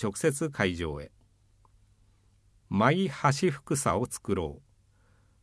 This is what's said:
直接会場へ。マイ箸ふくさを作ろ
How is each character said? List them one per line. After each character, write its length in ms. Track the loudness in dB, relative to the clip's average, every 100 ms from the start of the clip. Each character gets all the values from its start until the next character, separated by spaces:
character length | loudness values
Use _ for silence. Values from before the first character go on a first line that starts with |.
直 140 | -6 -2
接 340 | -2 0 -4
会 240 | 0 0
場 260 | 0 -4 -6
へ。 120 | -12 _ _ _ _ _ _ _ _ _ _ _ _ _ _ _ -4
マ 220 | 2 4
イ 160 | 4 0
箸 440 | 0 0 2 0
ふ 120 | 0
く 140 | -2 -2
さ 220 | 0 0
を 80 | -2
作 280 | -6 -4
ろ 260 | -2 -2 -8 -20 _ _ _ _ _ _ _